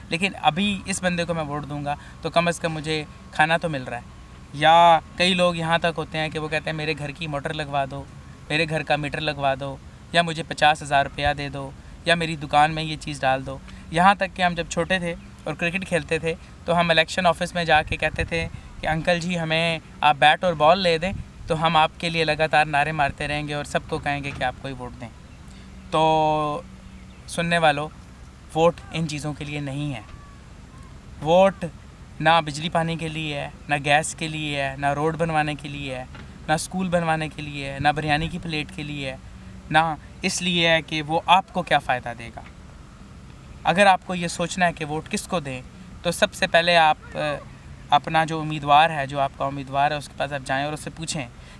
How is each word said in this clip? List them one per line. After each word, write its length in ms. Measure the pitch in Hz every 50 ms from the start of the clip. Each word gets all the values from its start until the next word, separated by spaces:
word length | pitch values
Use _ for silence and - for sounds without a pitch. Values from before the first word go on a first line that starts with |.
| - -
लेकिन 220 | 160 165 190 190 190
अभी 500 | - - 156 151 170 202 208 202 185 - 190
इस 140 | 190 - 185
बंदे 220 | 180 175 170 170
को 100 | 170 170
मैं 80 | 165 156
वोट 220 | 143 143 147 143
दूंगा 320 | 139 147 147 143 143 147 143 - - - - -
तो 80 | 165
कम 200 | - 170 170 175
से 120 | 170 - -
कम 100 | 165 160
मुझे 340 | 156 143 156 156 156 147 - - - - - -
खाना 240 | - 156 160 165 170
तो 100 | - 170
मिल 140 | 156 135 127
रहा 180 | 127 120 120
है। 40 | 120 - - - - - - - - - -
या 460 | 139 151 156 165 170 170 170 165 156 - - - -
कई 160 | 175 180 190
लोग 220 | 180 180 175 175
यहाँ 220 | 170 165 160 165 170
तक 160 | 170 170 156 160
होते 200 | 156 - - 156
हैं 120 | 156 156
कि 80 | 143 160
वो 100 | 151 151
कहते 220 | 160 151 143 160
हैं, 60 | 160
"मेरे 180 | 156 151 151 160
घर 180 | 139 147 143 143
की 140 | - 175
मोटर 260 | 156 147 143 135 160 156
लगवा 340 | 156 151 139 143 143 139
दो, 200 | 135 139 139 135 - - - - - - - - -
मेरे 160 | 147 156 165
घर 160 | 156 156 156 147
का 140 | - 151
मीटर 240 | 147 147 143 135 156
लगवा 340 | 156 151 147 143 139 139 135
दो, 240 | 131 139 139 135 135 - - - - - - -
या 80 | 170 170
मुझे 200 | 165 160 156 160
पचास 400 | - - - 156 151 156 156 156
हज़ार 220 | 139 147 139 139
रुपया 300 | 139 - - 143 147 147
दे 140 | 143 143 139
दो, 220 | 135 139 135 135 135 - - - - - - 165
या 80 | 170
मेरी 200 | 170 165 160 165
दुकान 340 | 147 151 139 - 147 147 156
में 120 | 160 160 160
ये 140 | 156 156
चीज़ 260 | 147 - 151 147 135 139
डाल 200 | 135 131 135 131
दो।" 180 | 139 135 135 - - - - - - 160
यहाँ 240 | 165 180 196 202
तक 160 | 180 196 180 -
कि 100 | - 185
हम 120 | 175 175
जब 140 | 165 165 -
छोटे 300 | - 175 170 160 185 185
थे 120 | 175 170 170 190 - - - - -
और 80 | 160 151
क्रिकेट 300 | - 175 170 165 190 185
खेलते 340 | - 180 160 143 - 165 160
थे 160 | 160 165 160 - - - - - -
तो 60 | - 165
हम 200 | 175 170 170 165
election 340 | 160 160 - - - 185
office 280 | 175 165 - 180 170 -
में 80 | 175 170
जाके 320 | 160 156 151 156 - 160
कहते 280 | 156 - 156 - - 165
थे 200 | - 170 165 165
कि, 400 | 165 - - - - - - -
"अंकल 340 | 151 156 160 151 180 180 170
जी, 140 | 165 175 180
हमें 460 | 170 165 160 160 160 165 165 165 156 - - - - -
आप 140 | 147 151
bat 280 | 135 151 151 160 170 -
और 100 | 185 170
ball 240 | 147 151 156 175 196
ले 200 | 190 175 165 160
दें 140 | 165 190 196 - - - - - - -
तो 60 | 165
हम 220 | 156 165 165 170
आपके 340 | 156 156 160 - - - 170
लिए 140 | 165 165 160
लगातार 420 | 156 151 151 156 156 160 151 151
नारे 260 | 151 151 143 147 151 160
मारते 340 | 156 143 139 139 - 151
रहेंगे 280 | 143 147 147 151 147 147
और 100 | 147 143
सबको 340 | - - 165 - - 165 151
कहेंगे 340 | - 147 143 143 139 143 139
कि 120 | - 131
आपको 240 | 127 123 - - 135
ही 60 | 135
वोट 180 | 123 127 123 123
दें।" 160 | - 120 113 - - - - - - - - - - - - - - - - -
तो 720 | 156 160 160 160 156 156 156 156 151 151 151 147 - - - - - - - - - - - - - - -
सुनने 300 | - - 170 170 170 170
वालों, 300 | 165 156 143 143 151 156 - - - - - - - - - - - - -
वोट 260 | 156 165 170 160 - - - -
इन 120 | 160 165
चीज़ों 260 | 151 151 147 139 151 143
के 100 | - 151
लिए 160 | 143 147 147
नहीं 320 | 143 139 131 143 147 147 135
है। 120 | 113 101 - - - - - - - - - - - - - - - - - - - - - - -
वोट 500 | 143 151 170 180 190 196 190 - 185 160 - - - - - - - - - -
ना 200 | 151 160 165 165
बिजली 280 | 156 151 139 147 156 170
पानी 280 | - 165 165 165 165
के 120 | 156 160 160
लिए 300 | 156 156 160 151 147 143
है, 140 | 143 147 - - - -
ना 60 | 143
गैस 380 | 147 139 147 143 151 160 - -
के 140 | - 160 156
लिए 340 | 156 156 156 147 147 143 139
है, 140 | 135 135 139
ना 120 | 143 143 143
रोड 240 | 143 151 160 160
बनवाने 380 | 156 170 165 160 156 151 151 147
के 140 | 139 147 151
लिए 260 | 143 143 143 135 127
है, 140 | 127 127 - - - - - - - - -
ना 80 | 156
स्कूल 320 | 160 - - - 185 190 185
बनवाने 400 | 170 175 165 165 160 156 156 151
के 140 | - - 151
लिए 280 | 147 143 143 139 139
है, 80 | 139 139
ना 120 | 143 147 147
बिरयानी 360 | 151 151 156 147 151 165 165
की 100 | 156 180
plate 320 | - 170 160 151 147 -
के 120 | - - 151
लिए 280 | 147 147 143 139 135
है, 80 | 131 135 - - - - - - - - - - 156
ना 260 | 156 160 165 151 143 - - - - -
इसलिए 440 | 190 - - 180 185 175 175 165 165
है 140 | 165 160 143
कि 200 | - 160 156 151
वो 220 | 147 160 170 - -
आपको 340 | 175 190 190 - - 185 -
क्या 160 | - 156 147
फ़ायदा 360 | - - 131 123 120 123 117
देगा। 300 | 117 117 113 110 - - - - - - - - - - - - - - - - - - - - - - - - - -
अगर 200 | 160 165 185 202
आपको 280 | 196 185 175 - - 185
ये 140 | 175 175 170
सोचना 380 | - - 175 165 - 190 180
है 60 | 170 156
कि 120 | - 156
वोट 240 | 143 151 156 143 -
किसको 320 | - 208 - - 190 175
दें, 220 | 143 139 131 127 131 - - - - - - - -
तो 80 | 175 170
सबसे 340 | - 220 202 - - 190
पहले 280 | 180 - 170 170 175 175
आप, 220 | 170 160 156 156 - - - -
अ, 200 | 151 151 151 143 143 - - - - - - - - - - -
अपना 320 | 147 - 160 160 160 160
जो 160 | 156 160 160
उम्मीदवार 500 | 156 156 156 151 143 147 143 147 156 165
है, 160 | 160 151 139
जो 120 | 131 143 143
आपका 280 | 135 139 - - 139
उम्मीदवार 460 | 139 139 143 135 131 135 139 139 151 151
है, 60 | 147
उसके 180 | 139 - -
पास 160 | - 139 143 147
आप 120 | 139 131
जाएं 200 | 131 135 135 143
और 80 | 147 151
उससे 160 | 147 - 165
पूछें 380 | - - 165 156 - 160 127 117 - - - - -